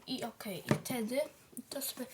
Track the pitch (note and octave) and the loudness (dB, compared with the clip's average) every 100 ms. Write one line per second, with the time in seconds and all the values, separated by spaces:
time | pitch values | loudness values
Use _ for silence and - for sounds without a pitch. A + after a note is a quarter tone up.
0 | - B3+ A#3 - A3 F3+ - - - B3+ | -2 -2 -2 -6 -4 -4 2 2 4 0
1 | A3 B3+ D#4 - - - - C#4 - - | 2 4 2 -2 -14 -14 -8 -4 -4 -4
2 | B3+ | -6